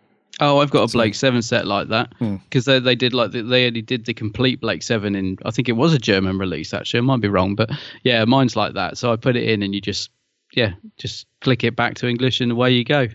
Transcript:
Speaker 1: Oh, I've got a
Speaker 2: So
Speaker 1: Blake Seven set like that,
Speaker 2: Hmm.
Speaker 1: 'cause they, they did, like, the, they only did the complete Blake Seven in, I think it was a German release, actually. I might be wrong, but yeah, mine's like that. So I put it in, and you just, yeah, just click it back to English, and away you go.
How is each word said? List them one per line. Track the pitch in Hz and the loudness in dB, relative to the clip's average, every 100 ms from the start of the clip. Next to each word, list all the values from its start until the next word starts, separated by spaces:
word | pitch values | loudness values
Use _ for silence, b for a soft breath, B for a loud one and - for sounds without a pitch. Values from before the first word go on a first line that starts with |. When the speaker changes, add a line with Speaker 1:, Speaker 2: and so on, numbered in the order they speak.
| _ _ _ - | _ _ _ -2
Speaker 1:
Oh, | 147 143 | 2 4
I've | 143 | 4
got | 139 | 2
a | 113 | 2
Speaker 2:
So | 120 | 2
Speaker 1:
Blake | 110 - | 0 0
Seven | 135 123 | 0 0
set | 117 117 87 | 0 -2 0
like | 101 76 | -4 -2
that, | 110 - - | -4 -4 -6
Speaker 2:
Hmm. | 110 95 - | -6 -6 -4
Speaker 1:
'cause | 135 139 | -2 2
they, | 131 | 2
they | 123 120 | 4 2
did, | 123 | 0
like, | 123 104 | 0 -2
the, | 117 | -2
they | 113 127 123 | 0 2 2
only | 117 | -2
did | 110 127 113 | -4 -6 -4
the | |
complete | 110 107 113 131 120 | -6 -6 0 0 0
Blake | 110 87 | -4 -4
Seven | - 113 101 98 | -2 -2 0 -2
in, | 95 95 | -4 -4
I | - | -4
think | 113 120 | -2 -2
it | |
was | 117 170 | 2 2
a | 143 | 2
German | 110 95 95 95 | 2 2 2 0
release, | 95 78 - | -4 -6 -6
actually. | 101 - 120 | -6 -2 0
I | |
might | 127 123 | 2 2
be | 104 | 2
wrong, | 95 95 101 | 2 2 0
but | 117 143 B B | -2 -4 B B
yeah, | 127 117 110 | 0 2 4
mine's | 135 127 107 | 4 4 2
like | 90 95 | -2 -2
that. | 87 - | -4 -2
So | 123 | -2
I | 113 | 0
put | 131 120 | 0 0
it | 113 | 0
in, | 107 | 0
and | 98 | -2
you | 101 | -4
just, | 101 101 - _ _ _ _ | -6 -6 -10 _ _ _ _
yeah, | 120 107 90 220 - | 0 0 -2 -14 -12
just | - - - _ | -12 -12 -16 _
click | 131 123 117 | 0 2 0
it | 120 | 0
back | 117 - | -2 -2
to | 123 | -4
English, | 120 127 - | 0 0 0
and | 120 | -2
away | 120 127 | 2 2
you | 123 120 | 2 2
go. | 147 117 | 0 0